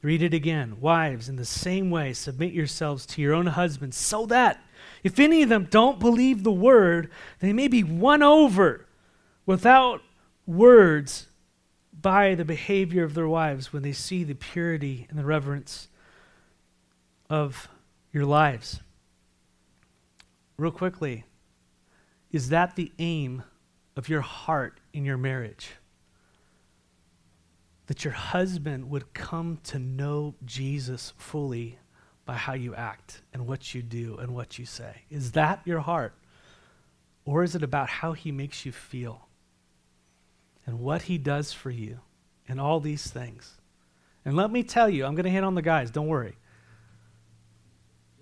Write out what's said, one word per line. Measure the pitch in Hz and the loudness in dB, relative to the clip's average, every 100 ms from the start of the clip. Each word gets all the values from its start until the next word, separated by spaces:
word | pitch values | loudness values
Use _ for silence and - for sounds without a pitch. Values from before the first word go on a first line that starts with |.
Read | 147 160 | 0 0
it | 170 | 2
again. | 165 151 160 123 107 | 0 0 -2 -4 -4
"Wives, | 143 165 160 127 117 | 2 2 2 -4 -8
in | 135 | -8
the | |
same | 120 - 180 185 190 | -8 -6 -4 -2 -2
way, | 170 143 | -2 -2
submit | 123 - 131 165 | -6 -10 -6 -4
yourselves | 170 151 - 156 139 - | -2 -4 -4 -6 -6 -10
to | - | -4
your | 143 | 0
own | 160 175 | 2 0
husbands, | 151 180 139 135 120 | 0 -2 -4 -10 -6
so | - 214 226 | -4 -4 0
that | 240 240 - _ - - - | 4 4 2 _ -20 -20 -4
if | 190 185 | -4 4
any | 294 320 | 6 8
of | 277 | 6
them | 220 175 | 4 4
don't | 214 240 247 | 6 6 4
believe | 220 233 254 240 | 2 4 4 2
the | 196 | 0
word, | 190 220 254 185 170 160 - - - | 4 8 8 8 2 -2 -12 -20 -4
they | 185 | -2
may | 214 277 | 2 2
be | 240 | 2
won | 180 165 226 294 | 2 2 4 6
over | 294 302 294 190 180 117 - _ _ _ _ _ - | 8 8 8 6 4 2 -10 _ _ _ _ _ -2
without | 185 208 262 254 226 - _ _ _ - | 2 8 8 8 -2 -12 _ _ _ -8
words | 170 240 247 185 151 139 - - _ _ _ _ _ _ 160 | 8 12 12 10 6 -2 -12 -14 _ _ _ _ _ _ -6
by | 190 190 202 | 2 4 4
the | 180 160 | 2 -2
behavior | 160 - 196 190 175 | -6 -2 -2 0 0
of | 160 | -2
their | 151 160 | -2 -2
wives | 165 156 139 131 | 0 0 -4 -8
when | 147 | -8
they | 143 | -6
see | 135 - 185 | -8 -6 -6
the | 165 135 | -6 -8
purity | - 175 170 160 143 131 113 | -10 -6 -4 -4 -6 -8 -10
and | 151 | -8
the | 143 | -2
reverence | 156 139 143 139 - - _ _ _ _ _ _ _ _ _ _ _ _ _ _ | -2 -2 -8 -10 -18 -18 _ _ _ _ _ _ _ _ _ _ _ _ _ _
of | 156 147 127 - - _ _ _ | -4 -4 -6 -18 -20 _ _ _
your | 147 143 | -4 2
lives." | 147 151 120 - - - _ _ _ _ _ _ _ _ _ _ _ _ _ _ _ _ - | 4 4 0 -10 -16 -18 _ _ _ _ _ _ _ _ _ _ _ _ _ _ _ _ -6
Real | 160 | -6
quickly, | 170 185 180 151 117 - _ _ _ _ _ _ _ _ _ _ | -4 -6 -4 -8 -8 -14 _ _ _ _ _ _ _ _ _ _
is | 156 123 | -6 0
that | 160 180 - | 0 0 -2
the | 175 _ | -10 _
aim | 170 165 135 127 - _ _ _ _ - | -6 -4 -6 -10 -14 _ _ _ _ -14
of | 127 | -6
your | 156 | -6
heart | 131 - - 156 127 _ _ | -6 -12 -6 -4 -4 _ _
in | 151 139 | -8 -6
your | 131 | -4
marriage? | 131 131 113 - - - _ _ _ _ _ _ _ _ _ _ _ _ _ _ _ _ _ _ _ _ _ | -4 -6 -8 -14 -20 -20 _ _ _ _ _ _ _ _ _ _ _ _ _ _ _ _ _ _ _ _ _
That | 143 | -8
your | 156 | -8
husband | - - 180 185 180 147 135 131 | -10 -6 -4 -4 -4 -8 -8 -8
would | 143 131 | -10 -10
come | - - 165 170 160 | -16 -12 -8 -8 -10
to | - 143 | -10 -10
know | 127 131 143 147 147 143 | -8 -6 -6 -6 -6 -10
Jesus | 127 120 135 143 123 123 - - | -16 -10 -8 -6 -8 -12 -14 -20
fully | - 151 143 120 117 120 _ _ _ _ - | -12 -8 -6 -8 -10 -14 _ _ _ _ -12
by | 123 | -10
how | - | -8
you | 131 120 113 | -8 -10 -10
act | 113 98 _ - _ | -12 -14 _ -20 _
and | 131 120 | -12 -10
what | 135 - | -10 -10
you | 127 | -14
do | 117 117 117 107 | -12 -10 -12 -12
and | 123 123 | -12 -12
what | 120 - | -12 -16
you | 123 | -18
say. | - 123 107 _ | -16 -18 -20 _
Is | 147 123 | -10 -4
that | 135 151 196 | 0 0 -2
your | - 165 | -6 -6
heart? | 143 170 117 _ _ _ _ _ _ _ _ _ _ _ | -4 -6 -6 _ _ _ _ _ _ _ _ _ _ _
Or | - 147 | -6 -2
is | 175 175 | -2 -4
it | |
about | 147 143 135 | -4 -4 -6
how | - 160 | -8 -8
he | 160 160 | -8 -10
makes | 139 139 - 139 | -10 -10 -12 -16
you | |
feel | 120 - 127 120 110 _ _ _ _ _ _ _ _ _ _ _ _ _ _ - | -16 -16 -14 -14 -14 _ _ _ _ _ _ _ _ _ _ _ _ _ _ -14
and | 117 | -10
what | 123 160 | -8 -8
he | - 175 | -6 -8
does | 139 143 151 | -4 -6 -6
for | - 135 | -10 -12
you | 120 107 120 _ _ _ _ _ | -12 -12 -16 _ _ _ _ _
and | 127 | -8
all | 139 160 | -2 -2
these | 151 147 - | -4 -8 -12
things? | - 123 113 - _ _ _ _ _ _ _ - | -14 -16 -18 -20 _ _ _ _ _ _ _ -6
And | 143 | -2
let | 208 | 0
me | 233 | -2
tell | 240 - 226 | -2 2 2
you, | 165 135 | 2 -4
I'm | 151 | -4
gonna | 180 | -2
hit | 185 190 | -2 -2
on | 180 | -2
the | |
guys, | 160 160 120 | 0 0 -2
don't | 120 151 | -6 -4
worry. | 156 113 - _ _ _ _ _ _ _ _ _ _ _ _ _ _ _ _ _ _ | -4 -6 -12 _ _ _ _ _ _ _ _ _ _ _ _ _ _ _ _ _ _